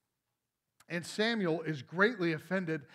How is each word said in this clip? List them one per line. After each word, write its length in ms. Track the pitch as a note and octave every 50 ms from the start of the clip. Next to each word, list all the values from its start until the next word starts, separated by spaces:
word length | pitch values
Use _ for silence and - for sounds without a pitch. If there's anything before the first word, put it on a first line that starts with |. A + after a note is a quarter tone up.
| _ _ _ _ _ _ _ _ _ _ _ _ _ _ _ _ -
And 180 | - D#3+ F3 E3
Samuel 580 | - - - G#3+ A#3 A#3 A3 F#3+ E3+ D#3 E3+ -
is 180 | D#3 D#3 C#3
greatly 520 | - - D#3 F3 G3 A3 B3 F#3+ F3 E3+ D#3+
offended, 540 | D3+ - - F#3 F#3+ F#3 D#3+ D#3+ D#3 C3+ -